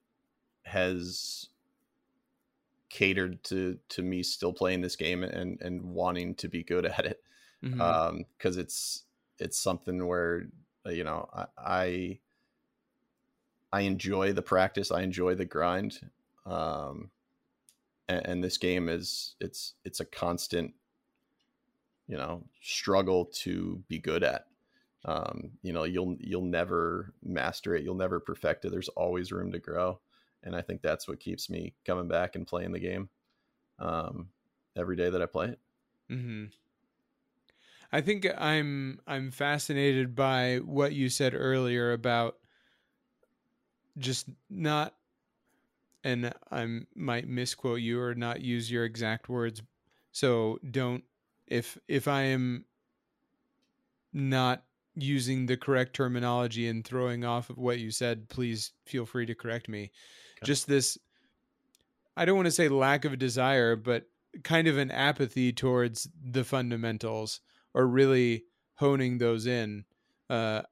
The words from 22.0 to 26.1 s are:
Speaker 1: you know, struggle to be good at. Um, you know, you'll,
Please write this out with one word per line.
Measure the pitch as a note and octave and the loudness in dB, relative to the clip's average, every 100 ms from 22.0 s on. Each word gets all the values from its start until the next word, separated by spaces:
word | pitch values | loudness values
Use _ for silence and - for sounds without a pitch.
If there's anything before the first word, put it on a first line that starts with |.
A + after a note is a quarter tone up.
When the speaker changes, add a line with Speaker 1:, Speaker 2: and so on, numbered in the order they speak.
| - | -10
Speaker 1:
you | D2+ | -8
know, | C#2+ F2 - _ | -6 -8 -12 _
struggle | - - - G2 F#2+ F#2 F2 | -8 -4 2 4 6 4 2
to | - F2+ F2+ F2+ F2+ - | -4 -4 -2 -4 -6 -8
be | E2 | -6
good | - E2 | -2 2
at. | B1+ B1+ - _ _ _ _ _ | 2 0 -6 _ _ _ _ _
Um, | - D#2 - - - - | -6 -4 -4 -6 -10 -10
you | F#2 | -6
know, | E2+ | -2
you'll, | E2 F2+ F2+ | -2 0 -2